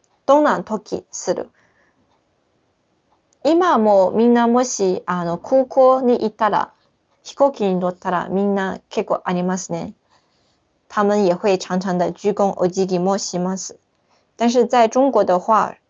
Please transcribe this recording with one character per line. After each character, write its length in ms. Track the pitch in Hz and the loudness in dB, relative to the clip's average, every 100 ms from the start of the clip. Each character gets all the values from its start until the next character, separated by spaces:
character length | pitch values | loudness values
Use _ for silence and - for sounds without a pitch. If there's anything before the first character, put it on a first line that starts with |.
| _ _ | _ _
ど 160 | - 285 | 2 4
ん 40 | |
な 200 | 294 175 | 4 0
時 400 | - 214 - 180 - | -4 -8 -8 -12 -10
す 240 | - - | -10 -6
る？ 160 | - - _ _ _ _ _ _ _ _ _ _ _ _ _ _ _ _ _ _ _ | -6 -8 _ _ _ _ _ _ _ _ _ _ _ _ _ _ _ _ _ _ _
今 340 | 277 330 370 254 | 0 2 2 2
も 320 | 214 196 185 | 4 4 4
み 160 | 214 240 | 2 4
ん 80 | |
な 140 | 240 233 | 4 4
も 160 | 240 | 2
し、 380 | 254 - 190 185 - | 0 -2 -2 -2 -4
あ 180 | 180 | -4
の、 140 | 170 170 | -4 -6
空 260 | - 262 | 0 0
港 360 | 262 269 254 262 | 2 4 4 4
に 180 | 247 247 | 2 0
行 80 | 220 | -2
っ 40 | |
た 200 | - 214 | -2 -2
ら、 220 | 175 - _ _ _ _ _ | 0 -4 _ _ _ _ _
飛 140 | - - | -18 0
行 160 | 277 | 0
機 120 | - | 2
に 120 | 196 180 | -2 0
乗 140 | 180 | -2
っ 40 | |
た 160 | 180 185 | -4 -4
ら 180 | 175 - | -4 -2
み 140 | 190 | -2
ん 140 | 202 196 | 0 -2
な 240 | 190 185 - | -4 -8 -8
結 180 | 190 180 | -6 -4
構 140 | - | -4
あ 80 | 190 | -2
り 120 | 180 | -2
ま 120 | 180 185 | -2 -4
す 160 | - | -6
ね。 220 | 165 - - _ _ _ _ _ _ _ _ _ | -10 -10 -16 _ _ _ _ _ _ _ _ _
他 160 | 214 | -2
们 200 | 202 208 | 0 2
也 100 | 190 175 | 2 0
会 200 | 214 185 | 0 -2
常 220 | - 185 | -2 -4
常 180 | 196 180 | -2 -2
的 160 | 170 | -2
鞠 220 | 175 202 | -2 -4
躬、 200 | 208 196 - | 0 -2 0
お 100 | 180 | -2
辞 200 | 185 190 | -2 -2
儀 120 | 180 | -2
も 180 | 180 196 | 0 -2
し 220 | - 175 | -4 -6
ま 180 | 185 190 | -4 -6
す。 220 | - - _ _ _ _ _ - | -10 -18 _ _ _ _ _ -2
但 140 | 233 | 0
是 160 | 247 240 | 2 2
在 220 | 247 226 | 2 2
中 240 | 254 277 | 2 2
国 120 | 302 | 2
的 140 | - 180 | 2 0
话、 380 | 202 214 - - | 2 0 0 -6